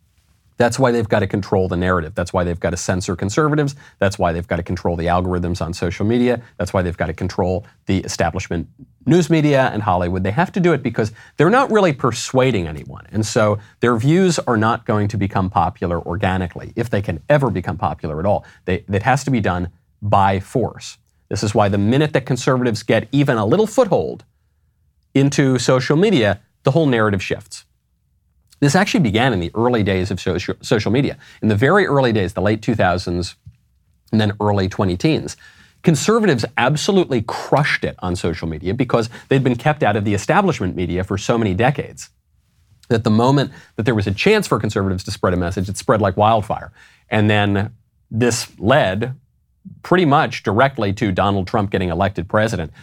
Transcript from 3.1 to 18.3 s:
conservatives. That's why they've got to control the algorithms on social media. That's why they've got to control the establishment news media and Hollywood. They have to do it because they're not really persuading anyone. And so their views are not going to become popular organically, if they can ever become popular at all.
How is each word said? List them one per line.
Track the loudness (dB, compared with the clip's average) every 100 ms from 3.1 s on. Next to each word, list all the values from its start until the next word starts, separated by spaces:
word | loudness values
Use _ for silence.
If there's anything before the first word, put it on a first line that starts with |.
| -4
conservatives. | -2 0 0 0 -2 -6 -20 _
That's | -2 0
why | -2
they've | -2 -4
got | -6
to |
control | -4 -4 -2 -2
the | 0
algorithms | 0 0 -2 -4 -4 -6
on |
social | -4 -6 -2 0
media. | 2 2 -2 -8 -8
That's | -6
why | -4
they've | -4 -4
got | -6
to |
control | -4 -6 -2 -2 -2 -8 _ -2
the | -2
establishment | -2 -4 -2 -4 -6 -8 -8 _ -20 _ 2
news | 2 4
media | 2 4 2 2
and | -2
Hollywood. | 0 0 0 -2 -2
They |
have | 0 -2
to | 0
do | 0
it | 0
because | -2 -2 -4 -6 -20 0
they're | 4
not | 4 4
really | 2 2
persuading | 2 -2 -2 -2 0 2 0 -4
anyone. | -8 -14 -18 -8
And | -4 -2
so | 2 2 0 -6 _
their | 2 2
views | 2 4 4 2
are | 0 2
not | 2 0 -2
going | -2 0
to | -2
become | -2 -2 0
popular | 0 0 -2 -4 -4
organically, | -4 -4 -2 -2 -4 -8 -12 -8
if | -4
they | -4
can | -4 -8 0
ever | 2 2
become | -2 -6 -4
popular | -4 -4 -8 -4
at |
all. | -2